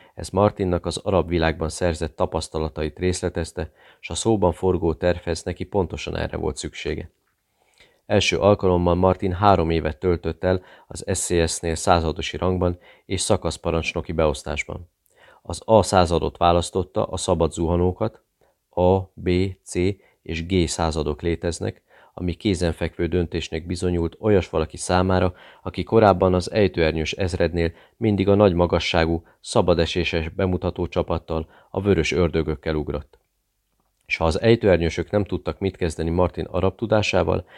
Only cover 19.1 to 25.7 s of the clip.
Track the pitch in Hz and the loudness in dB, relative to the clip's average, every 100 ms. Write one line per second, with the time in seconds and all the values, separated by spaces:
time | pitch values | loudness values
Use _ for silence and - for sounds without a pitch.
19.1 | - 90 90 98 95 - 90 90 - _ | -6 0 0 0 -6 -8 -2 -2 -4 _
20.1 | _ - 82 85 95 80 - 82 80 76 | _ -10 -8 -2 0 0 0 -2 -2 -4
21.1 | 73 85 82 87 82 101 - _ _ _ | -4 -4 -4 -4 -6 -6 -8 _ _ _
22.1 | - 87 82 110 85 85 80 85 - 85 | -8 -8 -4 -2 0 0 -2 -6 -4 -2
23.1 | 90 85 87 - 85 85 87 90 87 85 | -2 -2 -4 -6 -8 -8 -4 -2 0 -2
24.1 | - 110 101 85 82 78 - - 90 92 | -2 2 2 2 -2 -4 -6 -2 0 2
25.1 | 92 92 - - - 92 | 2 0 -4 -18 -16 -10